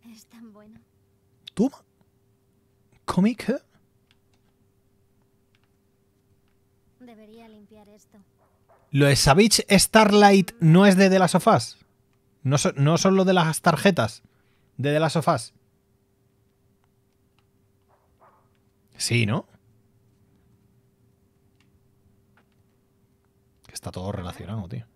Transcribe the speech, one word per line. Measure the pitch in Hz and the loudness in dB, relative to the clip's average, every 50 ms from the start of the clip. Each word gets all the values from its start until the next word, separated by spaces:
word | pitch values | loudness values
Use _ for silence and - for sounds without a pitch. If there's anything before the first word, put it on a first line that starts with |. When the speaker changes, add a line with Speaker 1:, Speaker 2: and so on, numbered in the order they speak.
| _ 233 | _ -20
Speaker 1:
Es | 226 220 214 _ | -20 -20 -20 _
tan | _ 226 233 226 208 | _ -20 -20 -20 -20
bueno. | 208 208 214 226 226 _ _ _ _ _ _ _ _ _ _ _ _ _ - _ | -20 -20 -20 -20 -20 _ _ _ _ _ _ _ _ _ _ _ _ _ -20 _
Speaker 2:
Toma. | - 202 277 - - _ _ _ _ _ _ _ _ _ _ _ _ _ _ _ _ _ _ _ _ _ _ _ _ _ | -4 -4 -4 -4 -10 _ _ _ _ _ _ _ _ _ _ _ _ _ _ _ _ _ _ _ _ _ _ _ _ _
¿Cómic? | - - - 185 214 254 - - - 240 302 _ _ _ _ _ _ _ _ _ _ _ _ _ _ _ _ _ _ _ _ _ _ _ _ _ _ _ _ _ _ _ _ _ _ _ _ _ _ _ _ _ _ _ _ _ _ _ _ _ _ _ _ _ _ _ _ _ _ _ _ _ _ _ _ _ _ _ _ | -6 -4 -2 0 -2 -2 -4 -8 -8 -8 -8 _ _ _ _ _ _ _ _ _ _ _ _ _ _ _ _ _ _ _ _ _ _ _ _ _ _ _ _ _ _ _ _ _ _ _ _ _ _ _ _ _ _ _ _ _ _ _ _ _ _ _ _ _ _ _ _ _ _ _ _ _ _ _ _ _ _ _ _
Speaker 1:
Debería | 254 240 233 208 220 208 220 226 226 226 | -20 -20 -20 -20 -20 -20 -20 -20 -20 -20
limpiar | 214 214 208 196 220 214 208 202 | -20 -20 -20 _ -20 -20 -20 _
esto. | 208 214 _ _ _ 214 190 _ _ _ _ _ _ _ _ _ _ _ _ _ | -20 _ _ _ _ -20 -20 _ _ _ _ _ _ _ _ _ _ _ _ _
Speaker 2:
¿Lo | - 139 143 143 | -2 0 2 2
de | 139 | 2
Savage | 120 - 151 139 175 214 233 - - - - | 0 2 2 4 4 4 2 2 -2 0 2
Starlight | 202 185 - - - 220 220 214 202 208 208 202 202 196 180 - - - | 2 2 2 2 2 2 2 4 4 4 4 6 4 4 0 -2 -6 -2
no | 170 160 160 180 196 | 2 4 4 6 6
es | 208 190 | 4 4
de | 185 196 190 | 4 2 2
The | 185 190 | 2 2
Last | 185 165 - | 0 0 0
of | 180 - 226 | 0 2 2
Us? | 208 135 - - - _ _ _ _ _ _ _ _ _ _ _ _ _ _ | 0 0 0 -6 -16 _ _ _ _ _ _ _ _ _ _ _ _ _ _
¿No | 131 139 147 | -4 -2 -2
so-, | - 190 - | -2 -4 -2
no | - 139 147 165 165 | 0 0 0 0 0
son | - 196 190 | 0 0 0
lo | 190 190 | 2 0
de | 185 185 | 0 0
las | 180 165 160 151 - | 0 0 -2 -4 -2
tarjetas | _ 180 160 151 - 202 185 147 117 110 - - _ _ _ _ _ _ _ _ _ _ _ - | _ -2 -2 2 0 0 0 0 -4 -6 -6 -12 _ _ _ _ _ _ _ _ _ _ _ -8
de | 123 143 147 | -6 -2 -2
The | 151 | 0
Last | 160 160 - | -2 -2 -2
of | 170 143 - | -4 -2 -2
Us? | 165 127 - - _ _ _ _ _ _ _ _ _ _ _ _ _ _ _ _ _ _ _ _ _ _ _ _ _ _ _ _ _ _ _ _ _ _ _ _ _ _ _ _ _ _ _ _ _ _ _ _ _ _ _ _ _ _ _ _ _ _ _ _ _ _ _ _ _ _ _ _ _ - | -4 -4 -6 -12 _ _ _ _ _ _ _ _ _ _ _ _ _ _ _ _ _ _ _ _ _ _ _ _ _ _ _ _ _ _ _ _ _ _ _ _ _ _ _ _ _ _ _ _ _ _ _ _ _ _ _ _ _ _ _ _ _ _ _ _ _ _ _ _ _ _ _ _ _ -12
Sí, | - - 120 120 113 | -8 -4 -4 -2 -2
¿no? | 101 110 175 - _ _ _ _ _ _ _ _ _ _ _ _ _ _ _ _ _ _ _ _ _ _ _ _ _ _ _ _ _ _ _ _ _ _ _ _ _ _ _ _ _ _ _ _ _ _ _ _ _ _ _ _ _ _ _ _ _ _ _ _ _ _ _ _ _ _ _ _ _ _ _ _ _ _ _ _ _ _ _ _ _ _ _ _ | -4 -6 -8 -10 _ _ _ _ _ _ _ _ _ _ _ _ _ _ _ _ _ _ _ _ _ _ _ _ _ _ _ _ _ _ _ _ _ _ _ _ _ _ _ _ _ _ _ _ _ _ _ _ _ _ _ _ _ _ _ _ _ _ _ _ _ _ _ _ _ _ _ _ _ _ _ _ _ _ _ _ _ _ _ _ _ _ _ _
Que | - - | -20 -20
está | - _ - | -18 _ -16
todo | - 90 92 98 | -14 -12 -12 -10
relacionado, | 101 95 90 87 82 - - 82 107 110 98 85 | -10 -10 -12 -14 -16 -16 -16 -14 -14 -14 -12 -14
tío. | - 123 113 _ _ | -16 -16 -18 _ _